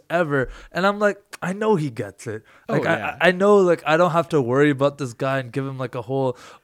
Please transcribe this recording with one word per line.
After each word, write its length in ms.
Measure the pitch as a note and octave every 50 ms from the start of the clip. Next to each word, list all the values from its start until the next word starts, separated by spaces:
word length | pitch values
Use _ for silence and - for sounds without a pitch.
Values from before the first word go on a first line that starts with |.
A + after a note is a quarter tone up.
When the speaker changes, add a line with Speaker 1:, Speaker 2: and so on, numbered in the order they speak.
| - _
Speaker 1:
ever. 400 | D#3+ E3+ F3 D3 C#3+ C#3 B2 - - - - -
And 140 | - E3+ F#3
I'm 120 | G3+ G3+ G#3
like, 200 | G#3+ G3+ F#3+ - _ _ - -
"I 100 | - F3
know 220 | F#3+ G#3 A3 A3 G#3+
he 140 | D#3+ D#3 C#3
gets 360 | A2+ A2 G#2+ G2+ - - -
it. 160 | A#2+ G#2 A2 - _ _ - _ -
Speaker 2:
Oh, 60 | A3+
Speaker 1:
Like, 120 | - C3+
I, 100 | D#3+ E3
Speaker 2:
yeah. 200 | D3+ - D3 - -
Speaker 1:
I, 80 | E3 F3+
I 20 |
know, 260 | F3+ F3+ F#3+ G3+ G#3 G3+
like, 240 | F#3 F3 E3+ - -
I 120 | C#3+ D#3 D#3+
don't 140 | F3+ F3
have 160 | D3+ E3+ D#3+ -
to 100 | E3 D3
worry 300 | B2 A#2 B2 C#3 D3 D3
about 260 | C#3+ C3 C#3 C#3+ C#3+
this 160 | C#3+ C#3+ B2
guy 260 | A2+ - C#3 C3+ C3+ C3+
and 120 | B2+ A#2+
give 140 | A2 C#3 C3+
him, 100 | C3+ C3+
like, 180 | C3 C3 A#2+ -
a 80 | B2+
whole, 360 | A#2 B2+ C3+ C3+ C3 B2+ A#2+ - - - - -